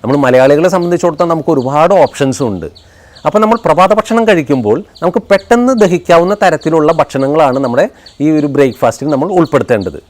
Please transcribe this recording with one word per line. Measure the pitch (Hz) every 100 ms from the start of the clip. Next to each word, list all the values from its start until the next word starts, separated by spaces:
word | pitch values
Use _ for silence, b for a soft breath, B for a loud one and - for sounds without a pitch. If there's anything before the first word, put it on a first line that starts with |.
നമ്മൾ | 120 143
മലയാളികളെ | 131 127 135 147 175
സംബന്ധിച്ചിടത്തോളം | 185 175 175 175 156 175
നമുക്ക് | 165 147
ഒരുപാട് | 147 127 147 170
ഓപ്ഷൻസും | 196 139 - 135 123 123
ഉണ്ട്. | 92 80 - b b b b -
അപ്പോൾ | 214
നമ്മൾ | 214 226 247
പ്രഭാത | 175 185
ഭക്ഷണം | 214 - 226 220
കഴിക്കുമ്പോൾ | 180 139 135 104 127 - B
നമുക്ക് | 170 202 -
പെട്ടെന്ന് | 196 - 240 247
ദഹിക്കാവുന്ന | 254 196 175 - 170 180 202
തരത്തിലുള്ള | 190 156 156 160 151
ഭക്ഷണങ്ങളാണ് | 160 143 135 135 151 143 131
നമ്മുടെ | 135 123 190 B B _
ഈ | 151
ഒരു | 156 147
ബ്രേക്ക്ഫാസ്റ്റിൽ | 143 135 107 120 - 143
നമ്മൾ | 139 165
ഉൾപ്പെടുത്തേണ്ടത്. | 185 160 139 - 113 87 73 _